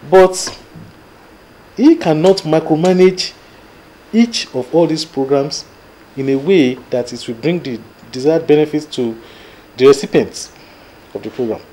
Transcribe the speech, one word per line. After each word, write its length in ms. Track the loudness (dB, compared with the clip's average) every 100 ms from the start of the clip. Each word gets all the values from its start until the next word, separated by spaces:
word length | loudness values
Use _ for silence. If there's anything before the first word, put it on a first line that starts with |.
| 4
but 480 | 6 6 2 -10 -14 -20 -20 -20 -20 -20 -20 -20 -20 _ -20 -18 2
he 200 | 2 4
cannot 420 | 0 2 2 2
micromanage 880 | 0 -2 0 0 2 4 4 2 -10 -12 -20 -20 -20 -20 -20 -20 -4
each 400 | 0 0 -2 -8
of 200 | -8 -2 0
all 100 | 0
these 200 | -2 -6
programs 600 | -6 -2 -2 -2 -8 -14 -20 -20 -20 -18 -8
in 140 | -4
a 60 | -2
way 400 | 0 2 2 -2 -6
that 200 | -6 -6
it 160 | -10 -12
will 80 | -6
bring 260 | -4 -4
the 160 | -6 -12 -14 -20 -16
desired 340 | -4 -2 -2 2
benefits 400 | 2 2 -4 -8
to 340 | -6 -6 -6 -18 -20 -20 -20 -20 2
the 120 | 4
recipients 640 | 4 2 -2 -2 -8 -18 -20 -20 -20 -20 -20 -18 -14
of 80 |
the 80 | -14
program. 300 | -8 -6 -6 -10